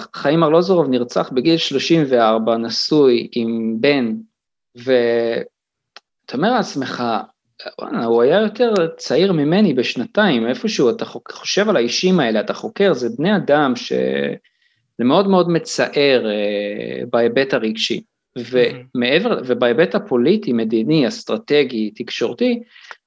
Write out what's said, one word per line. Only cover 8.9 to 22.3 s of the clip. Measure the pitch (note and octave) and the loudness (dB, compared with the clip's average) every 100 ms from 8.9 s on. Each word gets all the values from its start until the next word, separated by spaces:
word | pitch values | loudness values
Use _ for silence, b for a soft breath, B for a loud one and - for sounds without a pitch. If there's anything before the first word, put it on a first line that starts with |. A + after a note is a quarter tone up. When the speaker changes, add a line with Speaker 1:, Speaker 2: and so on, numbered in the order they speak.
| - | -4
Speaker 1:
צעיר | - C3+ G3 | -2 0 2
ממני | E3 C#3+ F#3+ G3+ | 2 2 2 2
בשנתיים", | B2+ A2+ B2+ A2+ G#3 G#3 A#2+ A2+ | 2 -2 -4 -4 0 0 2 -2
איפשהו | B2+ A3 G3 B2 | -4 -4 0 0
אתה | A2 - | 0 -6
חוק-, | - - | -14 -18
חושב | - - F#3 G#3 | -14 -4 -2 0
על | D3 | 0
האישים | A#2 - F#3 F3+ | 0 0 0 2
האלה, | A#2+ G#2+ | 2 0
אתה | G#2 | -4
חוקר, | G2+ A#2 - G3 | -6 -8 0 0
זה | C3 A#2+ B2 | 0 -4 -4
בני | F3 G3+ | -2 0
אדם | C#3+ D3 C#3 A#2+ | 2 2 2 -2
ש-, | - B1+ B1+ C#2 C#2 - _ _ _ _ _ - | -4 -2 -2 -2 -4 -6 _ _ _ _ _ -4
זה | |
מאוד | B2 E3+ G3 | 2 2 4
מאוד | F#3 E3+ | 2 2
מצער, | E3 - - A#2+ D3 C#3+ B2 A2 | 0 -2 -4 -2 2 2 2 0
אה, | G#2 G#2 G#2 G2+ A2 A#2 B2+ B2 | -2 -2 -4 -6 -8 -8 -8 -4
בהיבט | A#2+ A#2 B2 C3+ | 0 2 0 0
הרגשי. | C3 A2 A2 - A2 - _ _ B2 | -2 -2 -4 -4 -6 -10 _ _ -14
Speaker 2:
מהמם. | A#2 B2 A#2 B2+ - B2+ | -2 2 2 -2 -10 -4
Speaker 1:
ומעבר, | B2 D#3+ A#3 E3+ B2+ | 0 0 0 -4 -2
ובהיבט | B2 B2 A#2+ F#3 - | 0 2 2 2 0
הפוליטי, | - B2 C3 G#3+ - | -2 0 2 2 0
מדיני, | A#2 A2 A2+ A2 D#3+ A#2 | -2 0 0 2 2 0
אסטרטגי, | - - G#2+ - D3 B2+ A2+ G#2+ - | -2 -6 -6 0 0 0 -2 -6 -6
תקשורתי, | A#2+ - A#2 | -10 -4 -4